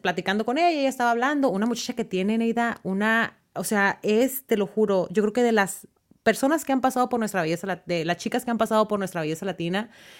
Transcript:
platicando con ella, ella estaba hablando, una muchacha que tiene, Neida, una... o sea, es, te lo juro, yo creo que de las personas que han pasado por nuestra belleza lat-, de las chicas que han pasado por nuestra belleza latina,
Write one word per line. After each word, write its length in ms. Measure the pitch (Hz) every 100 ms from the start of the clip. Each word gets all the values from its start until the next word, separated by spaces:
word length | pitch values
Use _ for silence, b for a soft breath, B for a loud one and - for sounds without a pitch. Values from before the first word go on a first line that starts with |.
platicando 460 | - 180 180 202 220
con 100 | 269
ella, 140 | 349
ella 180 | 311 269
estaba 220 | 262 240
hablando, 400 | 233 254 294 269
una 160 | 196 226
muchacha 260 | 233 -
que 120 | 233 220
tiene, 320 | 185 190 226
Neida, 420 | 226 226 233 -
una... 560 | 185 190 214 226 220 - _
o 100 | -
sea, 360 | 180 208 196 -
es, 440 | 208 214 262 - -
te 100 | 220
lo 100 | 196
juro, 420 | - 214 190 170
yo 120 | 175
creo 100 | 202
que 80 | 214
de 100 | 240
las 340 | 220 190 - - _ _ -
personas 420 | - 208 269 311
que 80 | -
han 80 | 269
pasado 280 | 262 262 247
por 100 | 247
nuestra 240 | 214 196
belleza 240 | 160 170 190
lat-, 180 | 180 -
de 180 | 170
las 120 | 160 175
chicas 280 | 226 247
que 60 | 247
han 80 | 226
pasado 280 | 226 220 214
por 100 | 208
nuestra 220 | 190 175
belleza 240 | 156 160 196
latina, 440 | 170 170 190 226 B B